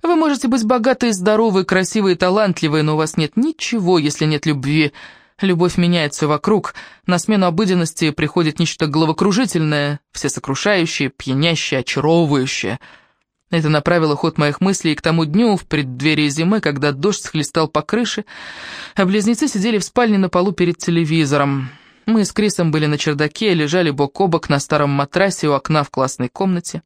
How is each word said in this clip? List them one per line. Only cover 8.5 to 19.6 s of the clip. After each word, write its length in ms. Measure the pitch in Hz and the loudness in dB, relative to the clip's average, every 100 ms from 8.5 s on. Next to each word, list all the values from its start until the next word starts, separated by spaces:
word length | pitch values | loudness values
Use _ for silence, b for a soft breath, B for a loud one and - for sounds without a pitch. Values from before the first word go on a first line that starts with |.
| 147 | 0
нечто 280 | 165 - 160 | -4 -2 -2
головокружительное, 1120 | 147 160 160 190 196 247 170 156 147 143 147 _ | 0 0 2 0 2 0 0 0 0 -2 -6 _
всесокрушающее, 960 | - 139 127 - 139 208 202 165 - 135 | -8 -6 -6 -6 -2 0 2 0 -2 -4
пьянящее, 720 | - - 131 165 160 - 131 | -4 -4 0 0 0 -2 -4
очаровывающее. 1000 | 120 - 143 170 160 139 131 - 95 117 B B B B _ _ _ | -4 -2 2 2 2 0 0 -4 -6 -8 B B B B _ _ _
Это 200 | 170 156 | -2 0
направило 460 | 151 143 170 160 143 | 0 2 2 2 0
ход 220 | 165 160 | -2 0
моих 220 | 147 147 | -2 0
мыслей 360 | 190 190 165 151 | 0 0 -2 -2
к 60 | |
тому 240 | - 165 156 | 0 0 2
дню 300 | 170 240 196 | 2 2 0
в 100 | - | -2
преддверии 640 | 156 135 123 147 151 147 | -4 -4 -2 0 2 0
зимы, 300 | 135 165 214 | 0 0 0
когда 320 | 160 139 147 | 0 0 -2
дождь 320 | 135 180 196 | 0 -2 -2
схлестал 440 | - 160 143 - 156 | -4 -4 -2 -2 0
по 140 | 151 | -2
крыше, 440 | 156 220 240 - - B B B B B B - | -2 -2 -2 -6 -10 B B B B B B -2
а 100 | 185 | 2
близнецы 420 | 202 202 240 302 | 2 2 0 0
сидели 300 | 208 | 0